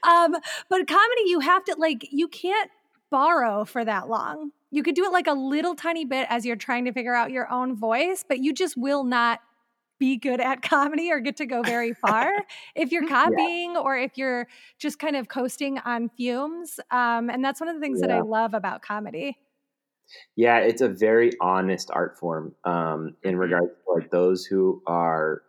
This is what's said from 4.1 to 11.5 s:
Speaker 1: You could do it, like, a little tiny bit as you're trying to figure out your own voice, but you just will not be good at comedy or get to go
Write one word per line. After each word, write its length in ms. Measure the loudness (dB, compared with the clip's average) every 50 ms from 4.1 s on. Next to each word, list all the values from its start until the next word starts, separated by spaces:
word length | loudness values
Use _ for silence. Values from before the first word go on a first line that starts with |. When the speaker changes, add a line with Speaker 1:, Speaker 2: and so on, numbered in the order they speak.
| -4 -2 -2 -4 -8 -8 -10 -12 _ _ _ _
Speaker 1:
You 120 | -4 -2 0
could 120 | 0 2
do 100 | 2 0
it, 60 | 2
like, 160 | 2 2 2
a 60 | 2 0
little 420 | 0 -2 -2 -2 0 0 -2 -4
tiny 300 | -4 -4 -4 -4 -2 -4
bit 220 | -4 -2 -2 -2 0
as 160 | -2 -2 -2
you're 100 | -4 -6
trying 300 | -6 -4 -4 -4 -2 -2
to 80 | -4 -4
figure 220 | -6 -4 -2 0
out 160 | 0 0 0
your 180 | -2 -6 -4 -4
own 240 | -2 -2 -2 -2 -4
voice, 480 | -2 -2 0 0 2 2 0 -2 -4 -4
but 120 | _ -4 -2
you 140 | 0 -2 0
just 240 | 0 -2 -4 -2
will 260 | -4 -2 0 0 0 0
not 360 | 0 0 2 2 2 0 -2 _ _ _ _ _ _ _ _ _ _ _ _
be 160 | 0 0 0
good 220 | 0 -2 -2 -2 0
at 220 | 0 -2 -2 -2
comedy 500 | 0 2 2 4 2 2 0 -2 -2 -2
or 80 | -2 -2
get 180 | -2 -6 -6
to 80 | -6 -8
go 160 | -4